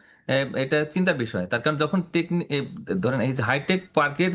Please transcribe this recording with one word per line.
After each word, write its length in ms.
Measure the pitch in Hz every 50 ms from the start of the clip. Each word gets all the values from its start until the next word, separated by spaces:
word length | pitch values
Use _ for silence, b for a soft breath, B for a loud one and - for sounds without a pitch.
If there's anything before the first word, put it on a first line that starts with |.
| B B B B B -
এ, 180 | 131 135 135 131 -
এটা 280 | 131 135 131 156 151 151
চিন্তার 300 | 151 - 185 180 185 160
বিষয়। 320 | 131 120 110 - 95 90
তার 140 | - 120 117
কারণ 160 | - 156 151
যখন 260 | 139 151 147 - 185
টেকনি-, 420 | 170 - - 170 165 - 175 175 - -
এ, 120 | 147 143 120 - - - - - 95
ধরেন 260 | 92 92 123 131 123
এই 120 | 110 131
যে 100 | 131 135
হাইটেক 500 | 113 117 131 143 143 - 190 185 - -
পার্কের 380 | - 156 143 143 143 160 180 185